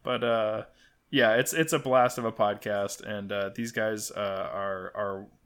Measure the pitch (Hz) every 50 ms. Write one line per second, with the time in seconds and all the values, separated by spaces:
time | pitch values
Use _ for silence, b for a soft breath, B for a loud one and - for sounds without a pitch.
0 | - - 127 117 120 117 117 113 110 107 107 107 107 - b b b b b b
1 | _ - - 139 120 110 110 120 123 - - 160 160 156 170 147 135 131 127 127
2 | 123 123 - - 117 113 104 - 110 104 104 104 - 107 104 101 101 101 - -
3 | - - 107 104 101 98 104 101 98 98 98 - 117 117 - 117 110 110 110 107
4 | 101 - - - 104 98 98 98 95 - - 98 98 98 95 95 92 101 - -
5 | 104 98 98 98 104 - _ _ _